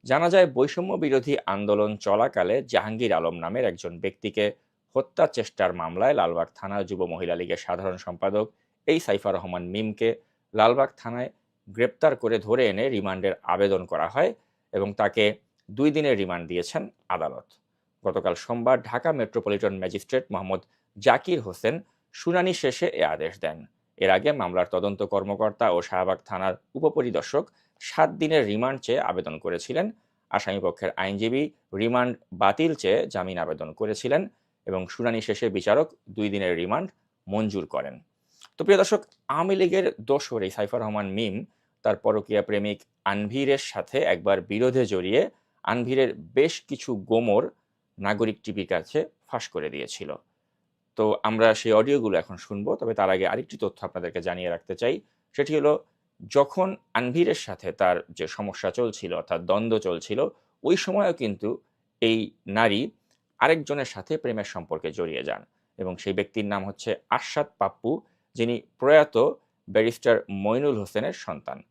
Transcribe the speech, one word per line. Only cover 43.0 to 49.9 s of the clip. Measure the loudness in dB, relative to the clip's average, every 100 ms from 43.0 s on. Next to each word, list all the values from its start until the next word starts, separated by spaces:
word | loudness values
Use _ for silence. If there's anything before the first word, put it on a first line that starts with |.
আনভিরের | -2 -2 -2 -2 2 0
সাথে | 0 -8 -4 0
একবার | 2 2 2 0
বিরোধে | 0 0 2 2 0
জড়িয়ে | 0 2 2 2 _ _ _
আনভিরের | -2 -2 0 2 2
বেশ | -2 -2 2 2 0 _
কিছু | -10 -6
গোমর | -6 2 2 4 2 2 _ _ _ _ -6
নাগরিক | -2 0 -2 -2
টিভির | -8 -8 -2
কাছে | -2 -2 -4 -4 _ _
ফাঁস | -10 -6
করে | -8 -6
দিয়েছিল। | -8 -10